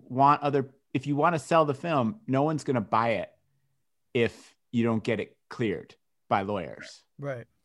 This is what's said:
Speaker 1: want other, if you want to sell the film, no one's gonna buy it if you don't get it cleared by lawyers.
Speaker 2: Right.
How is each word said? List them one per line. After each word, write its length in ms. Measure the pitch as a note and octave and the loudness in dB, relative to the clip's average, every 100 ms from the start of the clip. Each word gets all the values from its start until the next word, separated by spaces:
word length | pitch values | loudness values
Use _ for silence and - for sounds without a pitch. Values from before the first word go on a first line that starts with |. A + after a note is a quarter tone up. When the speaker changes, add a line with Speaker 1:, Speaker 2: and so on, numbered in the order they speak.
| - | -8
Speaker 1:
want 360 | B2+ C#3 C#3+ | 2 4 4
other, 260 | C#3+ C#3+ C3 _ _ | 2 0 -2 _ _
if 140 | C3+ C#3+ | -6 -2
you 80 | C#3 | 0
want 180 | D#3+ | 2
to 60 | D#3+ | 0
sell 260 | - E3 D3 | 2 2 4
the 80 | |
film, 460 | C3 E3+ D3 A2+ - - | 0 -2 0 0 -4 -2
no 160 | C3 | 0
one's 200 | D3+ D#3 | 0 -2
gonna 180 | A#2+ A#2 | -2 -2
buy 320 | F#2 A2 A#2 | 2 2 2
it 180 | G2+ - _ _ _ _ _ _ _ _ | 0 -4 _ _ _ _ _ _ _ _
if 420 | B2+ A#2 - - _ - | 0 0 -2 -20 _ -6
you 120 | A#2 | 0
don't 200 | A#2 A2+ | 0 0
get 160 | A#2+ G#2+ | -2 -4
it 160 | - _ - | -4 _ -18
cleared 460 | - A2 E2 - - _ _ - | -6 -4 -4 -8 -20 _ _ -2
by 140 | G#2+ | -2
lawyers. 580 | G2 G2+ D2 - - - _ - | 0 -6 -8 -14 -18 -20 _ -14
Speaker 2:
Right. 280 | C#3+ B2 - _ | -12 -12 -14 _